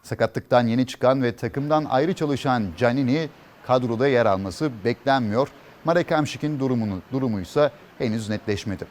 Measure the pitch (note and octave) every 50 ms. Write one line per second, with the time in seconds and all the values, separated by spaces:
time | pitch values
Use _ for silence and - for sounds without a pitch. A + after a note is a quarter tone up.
0 | _ - B2 - A#2 A2 - - - _ C3 B2 A#2+ A2+ A2+ B2+ B2+ B2 - -
1 | - B2 C3 C#3 B2+ A#2+ A#2+ - - A#2 - C#3 C#3 D3 D#3 D#3 D#3 - - B2+
2 | D3 E3+ F#3 - D#3+ D3 C#3 A#2+ - C#3 B2+ A#2+ G#2+ F#2 D#2 - B2 A#2 A#2+ C#3
3 | C#3 A#2+ C3 D#3+ D#3+ C#3+ - - - - - - - - B2+ B2+ B2 A#2 A#2 A2
4 | C3+ C#3+ C3 A#2+ A#2 G#2+ G2 F#2+ G2 F#2+ F2 - D#3 D3+ A#2+ G#2+ F#2 A#2 B2 -
5 | - A2+ A2 B2+ A#2+ G#2 G2+ A#2+ C#3+ - - - - - - - - D#3 E3+ F3
6 | E3 - E3+ D3+ D3 - - A#2+ - D3+ D3+ C3+ C3+ C3 B2+ A#2 A2 G#2 F#2+ F2+
7 | - - C3 C3+ C3 B2 G#2+ G2 F2+ - - D3 D3 C#3 - - - - - -
8 | - A2+ G#2+ A2+ G#2+ G#2 G#2+ G#2 - - G#2 G2 - A2+ F#2 F2+ - -